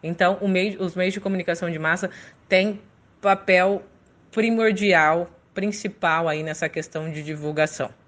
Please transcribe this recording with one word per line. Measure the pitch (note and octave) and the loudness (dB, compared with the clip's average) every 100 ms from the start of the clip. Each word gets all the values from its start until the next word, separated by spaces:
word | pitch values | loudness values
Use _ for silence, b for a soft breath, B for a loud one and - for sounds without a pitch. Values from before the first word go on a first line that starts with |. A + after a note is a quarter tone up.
Então, | D#3+ E3+ F3+ F#3+ | -8 2 2 2
o | G3+ | 0
meio, | F#3 G3+ F#3+ | 0 0 -2
os | F#3 F3+ | -6 -2
meios | F#3 | -2
de | G3 | -2
comunicação | G3 F#3+ F3 E3+ F3 | -4 -4 -2 -4 -4
de | D#3 | -4
massa | D#3+ F3 F#3 B B B _ | -2 -2 -4 B B B _
têm | F#3+ G3+ G3+ - _ _ _ | 2 2 -4 -14 _ _ _
papel | G3+ G3 - F#3 F#3 G3+ - _ _ _ _ | 0 0 4 4 4 0 -6 _ _ _ _
primordial, | - A3+ A3+ A3 F#3+ G3+ E3+ D#3 E3 E3+ - _ | -2 0 2 2 2 4 6 6 2 -2 -12 _
principal | - G3+ G3+ G#3 G3+ E3+ D#3+ E3 | -6 -6 -4 -10 -4 0 0 0
aí | D#3 | -2
nessa | D#3 D#3 D#3+ | -6 -6 -6
questão | D#3+ D#3 D#3+ D#3+ | -6 -8 -8 -8
de | D#3 | -8
divulgação | D3+ D3+ D3+ D3+ D3+ - C3 - | -10 -8 -6 -2 -2 -2 -10 -10